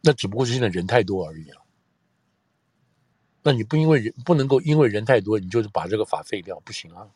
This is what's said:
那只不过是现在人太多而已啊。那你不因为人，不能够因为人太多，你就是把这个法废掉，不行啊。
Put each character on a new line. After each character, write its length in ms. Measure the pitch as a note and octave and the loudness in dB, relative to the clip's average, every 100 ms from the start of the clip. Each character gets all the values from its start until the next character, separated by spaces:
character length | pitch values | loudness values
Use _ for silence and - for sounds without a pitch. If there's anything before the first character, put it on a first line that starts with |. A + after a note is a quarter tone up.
那 100 | D3+ | 4
只 120 | C#3 - | 2 -2
不 120 | G#2+ | -2
过 80 | B2+ | -2
是 80 | |
现 80 | B2+ | 0
在 60 | A#2 | 0
人 180 | F2+ F2+ | -2 2
太 160 | A#2 | 2
多 240 | G2+ G2 E2 | 2 -2 -6
而 120 | D#2+ | -10
已 120 | D#2 | -20
啊。 100 | - _ _ _ _ _ _ _ _ _ _ _ _ _ _ _ _ _ _ | -20 _ _ _ _ _ _ _ _ _ _ _ _ _ _ _ _ _ _
那 100 | D#3 | 0
你 120 | B2+ | 0
不 100 | A2 | 0
因 140 | D#3 D#3 | 0 4
为 100 | D3+ | 2
人， 140 | A2 - | 0 -8
不 100 | A#2+ | 0
能 120 | E3 C3+ | 0 2
够 140 | C3+ | 0
因 160 | D#3+ D3+ | 2 4
为 100 | C3+ | 4
人 160 | G#2 | 2
太 160 | A2+ B2 | 2 2
多， 200 | G2 G#2+ | 2 -2
你 100 | F2+ | 0
就 140 | A2 | -4
是 60 | G#2+ | -2
把 180 | G#2 F2+ | -4 -4
这 100 | G#2+ | -4
个 80 | |
法 180 | G#2 - | -2 -4
废 200 | - G#2 | -6 -10
掉， 180 | F2+ F2+ | -10 -14
不 120 | - | -14
行 220 | A2 E2+ | -16 -16
啊。 140 | E2+ G#2 | -20 -20